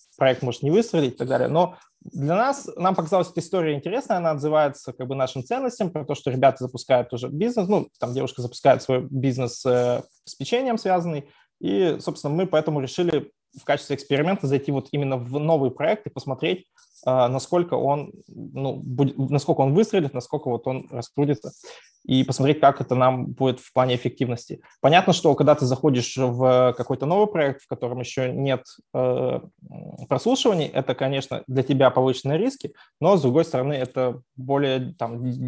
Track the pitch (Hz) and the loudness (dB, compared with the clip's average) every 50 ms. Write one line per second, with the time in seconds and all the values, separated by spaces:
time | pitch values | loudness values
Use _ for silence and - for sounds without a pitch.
0 | _ _ _ - 135 131 123 - 135 123 113 - 139 143 170 226 226 - - 165 | _ _ _ 2 2 2 2 2 -2 -4 -4 -2 0 2 2 2 2 2 0 0
1 | 143 123 - - 123 127 131 123 127 127 143 170 180 175 175 - - _ _ _ | 0 0 -2 -4 -2 -2 0 0 0 2 2 2 2 0 -2 -10 -20 _ _ _
2 | - - - - 139 151 175 208 240 277 269 - - - - - 175 190 185 - | -20 -14 -8 -4 -2 0 0 2 0 0 -2 -4 -8 -12 -8 -2 0 0 0 0
3 | 165 151 202 185 175 175 - 170 - - 190 185 160 156 147 139 - 165 208 269 | 0 0 0 0 0 0 -4 -8 -6 -2 -2 0 0 0 -2 -2 -4 -4 -4 -4
4 | 277 - 208 180 170 160 151 139 143 151 151 151 151 143 131 - - 131 120 - | -2 -2 -2 0 0 0 -2 0 -2 2 4 4 2 2 0 -6 -12 -14 -10 -10
5 | 131 123 135 135 131 127 - 135 120 - 233 262 269 240 247 - 202 165 - 156 | -8 -6 -2 -2 -2 -2 -2 -8 -6 -6 -6 -4 -4 -6 -4 -4 -4 -4 -4 -6
6 | 139 - 143 - - 139 123 127 135 135 127 - 127 127 - 123 - - 131 123 | -6 -6 -6 -4 -4 -4 0 4 4 4 4 2 -4 -8 -8 -10 0 2 2 2
7 | 120 - 127 117 123 - 143 151 208 240 240 220 185 190 208 170 - - _ _ | 2 -2 -6 -8 -8 -8 -4 -2 -2 0 0 -2 0 2 0 0 0 -4 _ _
8 | - 120 123 135 135 123 - - 120 120 - - - 139 127 131 - - 131 127 | -8 -6 -4 -4 -4 -4 -6 -8 -8 -8 -8 2 4 4 4 4 2 0 0 0
9 | 131 131 139 131 127 135 120 131 127 117 - - - 131 123 123 123 123 123 120 | -2 -4 -4 -2 -2 0 0 -2 -4 -4 -6 -4 0 2 2 2 2 2 0 -2
10 | - - _ _ _ - - - 139 - 240 247 269 254 233 220 - 190 185 175 | -4 -10 _ _ _ -20 -14 -12 -4 -2 -2 -2 0 -2 -2 -2 0 0 0 0
11 | 165 170 156 143 139 - _ _ _ _ _ _ 175 180 196 196 185 160 - - | 0 -2 -6 -6 -10 -12 _ _ _ _ _ _ -4 -2 0 2 2 2 0 -2
12 | - 175 151 - - 143 151 175 190 185 156 156 156 165 151 143 131 127 - - | -4 -8 -8 -6 -4 -2 -2 0 0 2 2 0 2 2 -2 -2 -4 -4 -2 -2
13 | 175 170 156 139 - - _ _ _ _ _ 135 - - 143 147 - - 143 139 | 0 0 0 -2 -2 -6 _ _ _ _ _ -8 -2 -2 -2 -2 -2 -6 -8 -8
14 | - - 143 139 151 180 196 196 - 131 143 131 139 156 139 127 - - - 143 | -2 -2 0 0 2 0 0 -2 0 -2 -2 0 0 -2 -2 -4 -4 -4 -4 -4
15 | 139 135 135 123 120 120 135 147 151 160 165 143 135 123 - - 143 180 214 214 | -2 -2 -4 -4 -6 -6 -6 -4 0 2 2 2 2 0 -2 -2 -2 -2 -2 -2
16 | - - - - - 143 127 - 160 170 185 180 - _ _ _ _ _ _ - | -6 -12 -14 -12 -8 -8 -6 -2 -2 -2 -2 -4 -6 _ _ _ _ _ _ -6
17 | - 127 127 127 123 120 135 131 - - 180 175 175 175 131 120 123 139 143 147 | -2 2 4 4 4 2 2 -2 -2 0 0 0 2 0 0 0 0 0 0 -2
18 | 143 - - - - - - - - - 135 131 139 135 - 143 151 131 123 135 | -4 -10 -14 -20 -20 -20 -18 -16 -16 -12 -8 -6 -6 -4 -6 -6 -8 -6 0 0
19 | 143 135 - - 135 - 147 139 - - 156 - 135 131 143 202 220 - - 190 | 0 0 0 -2 -2 -2 -2 0 0 0 2 2 2 4 4 4 2 4 2 0
20 | 151 135 - 127 - - 156 139 - 131 117 117 - 131 131 131 - - - 120 | 0 0 -4 -8 -6 -6 -8 -6 -4 -4 -4 -2 -4 -4 -6 -6 -8 -10 -10 -10
21 | 117 - _ 139 143 143 139 - - - - - - - - - - _ _ _ | -10 -6 _ 0 0 2 0 -2 -4 -12 -16 -16 -20 -20 -20 -20 -20 _ _ _
22 | _ - 131 131 127 - 127 - 131 143 147 151 - 139 139 - 131 - 123 127 | _ 0 2 2 2 2 0 2 2 2 4 6 6 4 4 4 -2 -2 2 4
23 | 127 131 127 127 - 131 127 - 135 131 123 - - - _ 131 127 127 123 120 | 4 2 2 0 -4 -8 -2 0 0 0 0 -2 -8 -2 _ 0 2 2 0 0
24 | - 123 - - 135 120 117 - - - - - _ _ _ _ - 139 165 185 | -2 -4 -2 -2 -4 -4 -4 -6 -8 -14 -16 -16 _ _ _ _ 4 6 6 6
25 | 190 196 165 - - 156 135 - 139 147 147 147 139 123 131 127 - 151 127 123 | 6 6 2 4 4 4 4 6 4 4 4 4 2 0 0 2 2 2 2 2
26 | 120 - - 131 131 123 120 123 131 127 127 127 127 127 120 - 120 - 131 - | 0 -2 -2 -2 -2 -2 0 2 4 4 6 6 4 4 2 -2 -4 -4 -4 -4
27 | 135 147 180 202 214 214 208 165 147 139 135 - - _ 131 - 131 120 123 127 | -2 0 2 2 2 2 2 0 0 0 -2 -4 -10 _ -8 -6 -6 -6 -6 -6
28 | 123 - - 131 127 123 - 131 139 139 131 123 - - - - _ _ - 127 | -8 -6 -4 -4 -4 -2 -2 -2 -2 0 -2 -2 -4 -12 -20 -20 _ _ -4 -2
29 | 127 127 123 127 127 127 127 131 - - _ _ - - - - - - - - | 0 0 0 0 -2 -2 -4 -4 -8 -12 _ _ -20 -20 -20 -18 -16 -16 -16 -16
30 | 120 - 139 131 - 226 262 254 - 240 196 165 143 - - 139 135 - 127 - | -4 -2 -2 0 2 0 0 2 2 2 2 2 0 -2 -2 -2 -2 -2 -2 -2
31 | 139 135 139 135 - - 127 - - - 127 135 120 - - 131 165 156 - 131 | -2 -2 -2 -2 -4 -6 -8 -10 -8 -2 -2 -2 2 2 4 4 4 4 4 4
32 | 127 131 127 - - 139 151 170 220 269 269 - - - - _ - _ _ _ | 2 2 0 0 -2 -2 -2 0 0 -2 -4 -6 -12 -14 -14 _ -20 _ _ _
33 | 151 180 202 170 139 123 123 160 160 - - 127 127 143 147 131 127 123 - 131 | 2 4 4 4 4 4 4 2 2 2 -2 -2 -2 -2 -2 -4 -6 -4 -4 -2
34 | 127 123 120 127 - _ _ 131 131 131 139 139 143 135 131 131 127 123 - - | -2 -2 -4 -6 -12 _ _ -12 -4 -2 0 0 0 0 0 -2 -4 -6 -6 -8
35 | 127 117 117 117 127 127 123 127 127 | -8 -6 -6 -6 -6 -6 -6 -4 -6